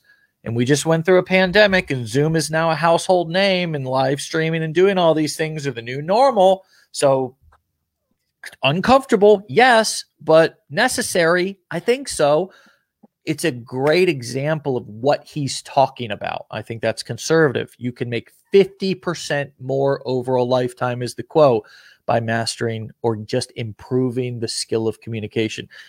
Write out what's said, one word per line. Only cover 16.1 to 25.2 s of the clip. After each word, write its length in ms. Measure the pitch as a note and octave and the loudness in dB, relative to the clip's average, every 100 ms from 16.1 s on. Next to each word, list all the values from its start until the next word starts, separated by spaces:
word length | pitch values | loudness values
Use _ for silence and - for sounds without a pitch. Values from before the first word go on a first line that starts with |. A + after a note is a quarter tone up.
about. 360 | G2+ - - - | -8 -8 -10 -10
I 120 | - | -12
think 180 | - A#2 | -10 -4
that's 200 | A2+ G#2+ | -4 -4
conservative. 720 | - A#2 - D#3+ D3+ A2+ A2 _ | -10 -10 0 2 2 0 -8 _
You 140 | B2 | -10
can 180 | A#2+ A#2+ | -8 -6
make 220 | A#2 - _ _ | -6 -10 _ _
fifty 420 | G3 F#3+ - F#3+ | 4 4 0 -6
percent 580 | F#3 - D#3+ - D3 C#3+ _ | -4 -6 -8 -4 -4 -6 _
more 440 | B2+ C3+ C#3 C#3 | -6 -2 0 -2
over 300 | B2+ B2+ B2 | -2 -4 0
a 100 | B2+ | 0
lifetime, 560 | B2 B2+ B2+ - B2 B2 | 2 2 0 -4 -4 -4
is 140 | A#2+ | -8
the 80 | - | -10
quote, 440 | - D#3+ D3 A2+ - - - _ | -2 4 6 4 -2 -18 -20 _
by 160 | - A#2 | -2 -2
mastering 720 | A2+ A2+ A2 - A#2 A2+ A2 - | 0 -4 -4 -6 -6 -6 -12 -4
or 160 | A#2 G#2+ | -4 -4
just 340 | A2 B2+ - - | -4 -4 -4 -10
improving 840 | A2+ - - B2+ B2+ A#2+ B2 A#2+ | -10 -12 -4 -2 -2 -2 -6 -6
the 80 | A2+ | -8
skill 400 | - - A2+ A2+ | -8 -4 -2 -2
of 120 | - | -4
communication. 680 | - A2+ | -10 -8